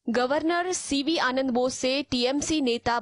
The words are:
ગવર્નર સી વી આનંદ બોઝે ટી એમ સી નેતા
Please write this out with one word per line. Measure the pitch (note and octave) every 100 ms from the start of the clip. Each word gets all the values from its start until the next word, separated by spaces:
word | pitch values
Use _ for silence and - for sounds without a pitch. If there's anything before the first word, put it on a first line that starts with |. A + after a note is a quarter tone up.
| -
ગવર્નર | A#3 B3+ D4 D#4 F4 F4+
સી | F4+ - C#4
વી | C#4 E4
આનંદ | B3+ B3+ C4+
બોઝે | A#3+ B3+ - B3+ C4+
ટી | D4 B3 A#3+
એમ | C#4+
સી | C#4 D#4
નેતા | B3+ A#3 - A#3